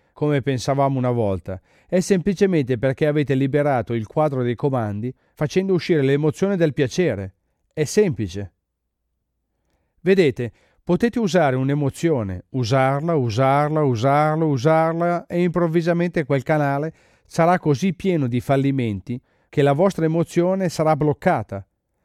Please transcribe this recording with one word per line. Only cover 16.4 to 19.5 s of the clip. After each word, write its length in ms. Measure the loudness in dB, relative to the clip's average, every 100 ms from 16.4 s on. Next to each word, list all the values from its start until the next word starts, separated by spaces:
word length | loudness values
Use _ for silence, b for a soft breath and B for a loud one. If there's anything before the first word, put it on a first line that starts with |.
canale 500 | 0 0 0 -2 -4 b b b b
sarà 320 | 0 2 2
così 360 | 2 0 0
pieno 340 | -2 0 0 0
di 140 | -2
fallimenti 760 | 0 0 2 0 -2 -4 -8 -12 _ _
che 140 | _